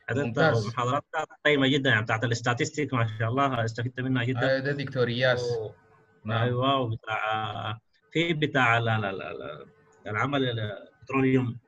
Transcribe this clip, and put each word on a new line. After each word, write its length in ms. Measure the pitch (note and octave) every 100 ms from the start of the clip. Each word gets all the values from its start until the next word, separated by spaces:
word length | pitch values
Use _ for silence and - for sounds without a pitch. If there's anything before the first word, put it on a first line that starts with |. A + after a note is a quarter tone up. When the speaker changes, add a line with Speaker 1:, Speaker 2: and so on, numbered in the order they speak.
| -
Speaker 1:
حضرتها 180 | A#2 C#3
Speaker 2:
ممتاز. 400 | A2+ D#3 A#2 G#2+
Speaker 1:
ومحاضرات 380 | A#2 B2 C#3+ - D#3+ D#3 -
قيمه 240 | D3 D3 C3+
جداً 220 | C#3+ C3+
يعني، 120 | A2+
بتاعت 220 | A2 A2+
الاستاتستيك 680 | B2 A#2 D3 A#2 D3+ - C#3
ما 240 | B2 A#2 G#2+
شاء 100 | A2+
الله 360 | B2+ C#3 B2
استفدت 360 | A2+ A2+ A#2+ B2+
منها 240 | C3 C3
جداً. 320 | A#2+ A#2+ C3 C3+
Speaker 2:
آه، 20 |
ده 140 | C#3
دكتور 360 | C#3+ C3 C3 A#2+
اياس. 340 | A#2 C3 B2
Speaker 1:
و-، 280 | B2 A#2 G#2+ - _ _ _ _
Speaker 2:
نعم. 180 | G#2+ A#2
Speaker 1:
ايوه، 340 | A#2+ B2 C3 C3+
وبتاع، 1000 | A#2+ A2+ - G#2+ G#2+ A2 G#2+ G#2+ G#2+ A2+ _ _ _
في 220 | D#3 E3+
بتاع 440 | E3+ D3+ D3 B2 A#2
ال-، 100 | A#2
ال-، 160 | A2
ال-، 180 | G2+ F#2+
ال-، 440 | E2 B1+ B1 D2+ - _ _ _ -
العمل 540 | G#2+ C3 C#3+ B2+ A2+
البتروليوم 960 | G#2+ G2 - _ - C3 C3 C3 A#2+ A#2